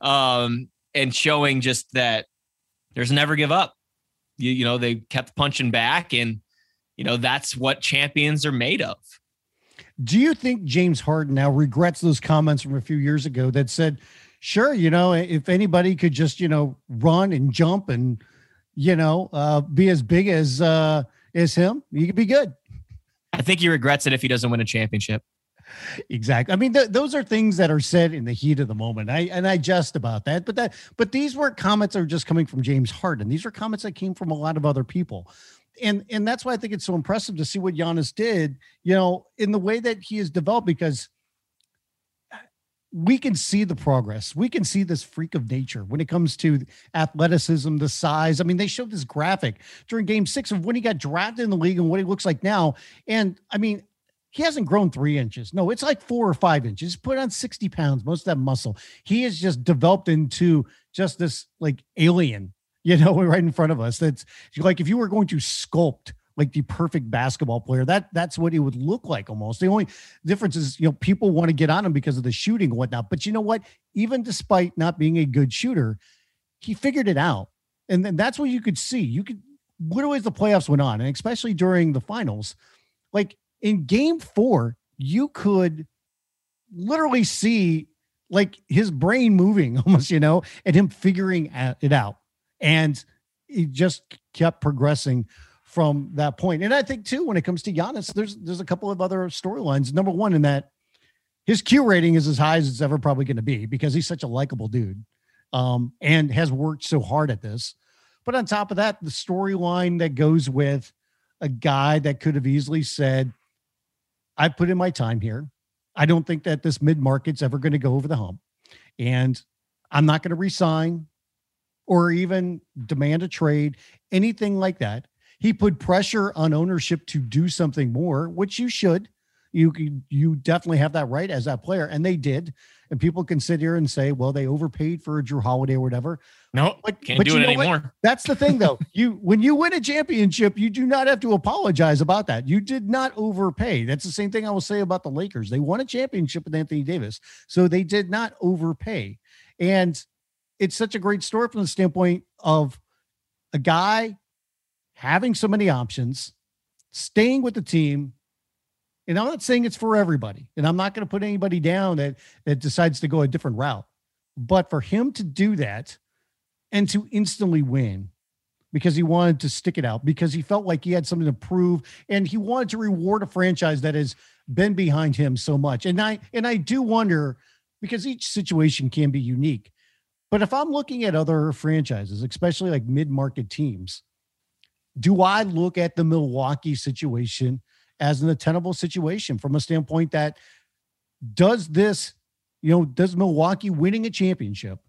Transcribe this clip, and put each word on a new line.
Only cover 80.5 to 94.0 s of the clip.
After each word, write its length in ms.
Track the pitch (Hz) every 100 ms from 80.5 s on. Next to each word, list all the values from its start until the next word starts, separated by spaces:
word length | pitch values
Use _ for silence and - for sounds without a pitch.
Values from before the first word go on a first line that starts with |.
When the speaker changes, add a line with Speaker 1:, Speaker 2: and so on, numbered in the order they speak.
| 196 147
Speaker 2:
went 140 | 143
on, 180 | 135 107
and 120 | 131
especially 420 | 139 220 233 233
during 380 | 170 185 180 165
the 80 | 135
finals, 540 | - 226 170 104 104 - _ _ _ _ _
like, 240 | 208 196 _ _ _
in 220 | 214 208 131
game 340 | 214 311 339
four, 560 | - - 254 165 117 120 _ -
you 300 | 135 208 294
could 600 | - 202 190 180 156 156 _ _ _ _ _ _ _ _
literally 520 | 175 196 320 302 247
see, 640 | 202 - 214 226 175 160 - _ _ _ -
like, 300 | 185 196 - -
his 240 | 147 214
brain 420 | 139 170 254 233
moving 420 | 190 190 202 135 127
<laughs> 60 |
almost, 240 | 170 170 139
you 120 | 160
know, 220 | 151 170 - -
and 120 | 190 160
him 120 | 190
figuring 640 | - 190 185 190 180 151
a-, 240 | 123 127 -
it 120 | 143
out. 260 | 139 104 - _ _ _ -
And 460 | 156 160 156 139 - _ _ _ -
he 200 | 254 156
just 360 | 131 180 -